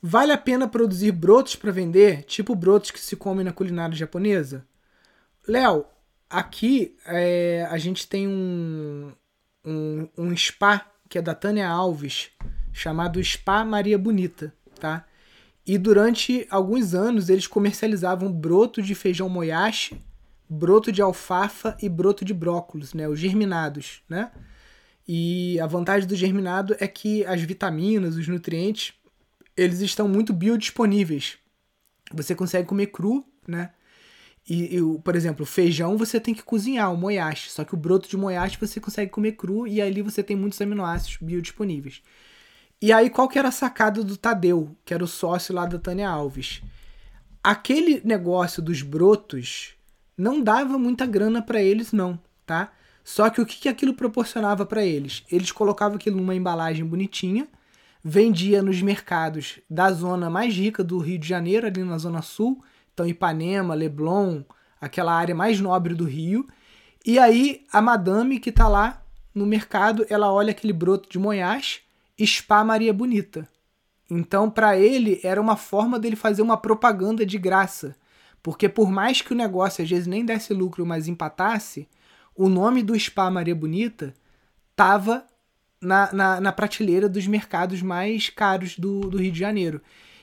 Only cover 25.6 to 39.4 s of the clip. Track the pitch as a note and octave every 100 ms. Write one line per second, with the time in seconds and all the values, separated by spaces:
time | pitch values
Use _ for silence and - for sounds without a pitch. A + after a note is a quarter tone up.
25.6 | D#3+ F3 F3 G3 F#3+ G3 F#3 G3 F#3 F#3
26.6 | G3 G#3+ G3 - G#3+ G#3+ F#3 F3+ E3 F#3
27.6 | G3 D#3 F#3 A3 F3+ D#3+ D#3+ F3 E3+ E3
28.6 | F3+ G#3+ - - _ _ _ _ _ -
29.6 | F#3 F3 G3 - G#3 G3 A3 F#3 F#3+ A#3
30.6 | - - A3 G3+ F3+ D3 - - _ _
31.6 | _ _ _ _ - D#3 D3 E3+ F#3 F#3
32.6 | F3 G3 G3+ - F3+ C4 C4+ _ - E3+
33.6 | F3 _ _ _ _ _ - _ - E3+
34.6 | E3+ F3+ D#3+ D#3+ D#3+ F3 E3+ D3+ D3 -
35.6 | F3 D#3 E3+ G#3+ A3 A#3 A3+ A3 - A3+
36.6 | G#3 C4 G3+ E3+ F#3 G#3 D#3+ D3 - -
37.6 | D3 F3 D#3 F#3 - F#3+ G3 F3+ F#3 -
38.6 | G#3+ - G#3 G#3 G3+ - G#3+ G#3+